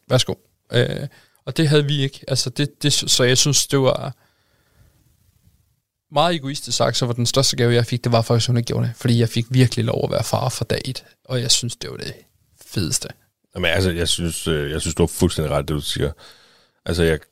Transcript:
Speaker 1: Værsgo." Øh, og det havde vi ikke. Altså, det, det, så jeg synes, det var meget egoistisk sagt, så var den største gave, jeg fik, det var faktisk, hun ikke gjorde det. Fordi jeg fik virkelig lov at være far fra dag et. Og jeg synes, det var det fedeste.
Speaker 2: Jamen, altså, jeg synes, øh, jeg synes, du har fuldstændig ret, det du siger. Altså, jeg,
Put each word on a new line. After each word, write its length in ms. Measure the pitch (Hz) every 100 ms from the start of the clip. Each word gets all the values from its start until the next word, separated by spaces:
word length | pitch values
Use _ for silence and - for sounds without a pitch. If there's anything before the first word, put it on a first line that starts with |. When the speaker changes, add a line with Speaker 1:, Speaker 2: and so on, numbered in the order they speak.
| -
Speaker 1:
Værsgo." 260 | 127 - - _ _ -
Øh, 340 | 120 - - 143 - _ _ -
og 100 | 143
det 120 | 156
havde 160 | 151
vi 180 | 143 147
ikke. 180 | 135 - -
Altså, 220 | 127 127
det, 320 | - 143 -
det, 100 | 143
så 320 | - - -
jeg 140 | 123 127
synes, 280 | 151 127 -
det 120 | 139
var 340 | 131 - 127 - _ _ _ _ _ _ _ _ _ _ _ _ _ _ _ _ _ _ _
meget 220 | 143 170
egoistisk 420 | 170 131 147 - 120
sagt, 200 | 127 -
så 100 | 123
var 60 |
den 140 | 120 117
største 300 | 139 - 131
gave, 180 | 120
jeg 120 | 120 113
fik, 180 | 120
det 80 | 127
var 100 | 113
faktisk, 240 | 113 120 120
hun 100 | 123
ikke 100 | 117
gjorde 200 | 120 117
det. 60 | -
Fordi 220 | 123 117
jeg 100 | 113
fik 180 | 123 117
virkelig 340 | 127 123 -
lov 200 | 113 -
at 60 | -
være 140 | -
far 240 | - - 127
fra 160 | -
dag 160 | - -
et. 200 | - 123 - _
Og 160 | - 127
jeg 100 | 120
synes, 260 | - 123 -
det 140 | -
var 60 | 64
det 160 | - - _ _ _ _ -
fedeste. 420 | - 82 - - - _ _ _
Speaker 2:
Jamen, 160 | 95 87
altså, 200 | 87 95
jeg 180 | 85 82
synes, 380 | - 85 - -
øh, 220 | 76 71
jeg 100 | 78
synes, 140 | 82
du 80 | -
har 40 | 85
fuldstændig 460 | - 90 - 76
ret, 160 | 73 69
det 60 |
du 60 | -
siger. 320 | - - 73 - - - _ _ _ _
Altså, 180 | - 87
jeg, 160 | 82 78 -